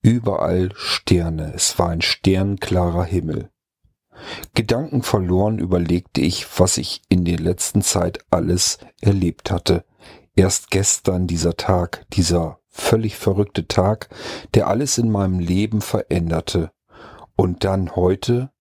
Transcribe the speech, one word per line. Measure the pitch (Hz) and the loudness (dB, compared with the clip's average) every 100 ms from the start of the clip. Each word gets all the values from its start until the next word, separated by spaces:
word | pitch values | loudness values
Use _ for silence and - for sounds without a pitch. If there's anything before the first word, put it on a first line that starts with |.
Überall | - 120 117 95 82 90 92 101 | 2 2 0 -2 0 0 0 -4
Sterne, | - - - 90 82 80 76 | -6 -6 0 0 2 -4 -6
es | 73 - - | -4 -4 0
war | 87 | -2
ein | 82 | 0
sternklarer | - - - 95 95 101 - 92 90 85 | -2 0 2 2 0 -2 -2 0 0 0
Himmel. | 87 95 160 - - _ _ _ _ _ _ - - - - | -2 -2 -4 -6 -8 _ _ _ _ _ _ -20 -16 -14 -6
Gedankenverloren | - 110 120 156 135 - 107 92 90 104 110 | -4 0 0 0 -2 0 0 2 2 2 0
überlegte | 90 90 85 87 - - | 0 0 2 0 0 -2
ich, | 73 90 - - | 0 -2 -8 2
was | 92 - | 2 2
ich | - - _ | -4 -10 _
in | 92 | 2
der | 87 85 | 2 0
letzten | 82 92 - 104 | -2 -2 0 0
Zeit | 101 95 87 - _ | 0 0 -2 -4 _
alles | 87 82 87 - - - _ | 0 2 0 0 -4 -12 _
erlebt | 104 98 87 - - | 2 2 2 -2 -4
hatte. | 87 - 85 - _ - - _ - | -4 0 0 0 _ -20 -20 _ 2
Erst | 95 - - | 2 2 -2
gestern | 95 98 - - 92 92 | -2 0 0 0 0 0
dieser | 85 82 82 | 0 0 -2
Tag, | - 92 87 - - | 0 0 0 -6 -8
dieser | - 82 87 80 - _ | 0 2 2 0 -8 _
völlig | - - 113 110 - | -8 0 2 0 -2
verrückte | - 98 101 - 82 | -2 0 0 -2 -2
Tag, | - 95 110 - - - - - | 0 2 0 -6 -16 -14 -14 0
der | - - | 0 2
alles | 104 139 - | 0 0 0
in | 117 | 0
meinem | 104 95 92 | 2 0 0
Leben | 85 92 107 107 | 0 0 0 -2
veränderte. | - - - 87 85 82 - - 80 _ _ - - - - | -2 -4 0 -2 0 -2 -2 -2 -4 _ _ -20 -20 -20 -20
Und | - 92 90 | 0 0 2
dann | 98 95 92 - | -2 0 -2 0
heute? | 90 95 - 120 131 _ | 2 0 0 -2 -2 _